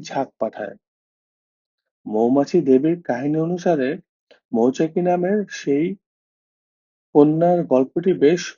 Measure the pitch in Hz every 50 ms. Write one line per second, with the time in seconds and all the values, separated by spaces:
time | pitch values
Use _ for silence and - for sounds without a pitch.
0 | 151 - - 143 135 - _ _ - 110 - - 107 104 - - _ _ _ _
1 | _ _ _ _ _ _ _ _ _ _ _ _ _ _ _ _ _ _ _ _
2 | _ - 107 107 113 120 131 143 143 139 - 180 151 131 131 127 139 160 170 175
3 | 170 - 127 120 131 147 151 156 160 165 175 175 175 180 170 147 127 131 151 196
4 | - _ _ _ _ _ - _ _ _ - 113 113 127 131 - 165 160 160 -
5 | 175 180 180 180 175 180 202 214 202 196 - - - - 139 143 156 185 196 202
6 | _ _ _ _ _ _ _ _ _ _ _ _ _ _ _ _ _ _ _ _
7 | _ _ _ 151 147 151 156 160 170 175 175 175 160 127 131 127 131 131 _ 175
8 | 165 196 180 139 - 143 175 175 170 - -